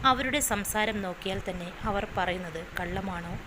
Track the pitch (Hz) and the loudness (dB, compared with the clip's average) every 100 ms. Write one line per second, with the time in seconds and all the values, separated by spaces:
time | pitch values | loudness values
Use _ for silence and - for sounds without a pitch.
0 | 269 254 262 285 - 208 196 214 214 208 | 6 6 4 2 2 2 2 2 2 2
1 | 185 175 190 196 202 180 175 180 214 202 | -2 -2 -2 -2 -2 -6 -8 -4 0 0
2 | 208 202 180 180 175 160 180 - 175 185 | 0 0 0 0 -4 -8 -6 -4 -2 -2
3 | 190 175 170 175 | -2 -6 -6 -8